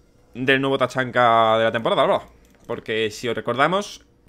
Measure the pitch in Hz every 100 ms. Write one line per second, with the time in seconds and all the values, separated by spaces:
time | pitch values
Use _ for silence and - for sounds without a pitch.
0 | _ _ _ 113 131 135 135 135 127 131
1 | 127 123 120 113 113 113 113 113 123 190
2 | 269 170 - _ _ _ - 117 - 110
3 | 110 - 120 110 110 120 151 190 208 -
4 | _ _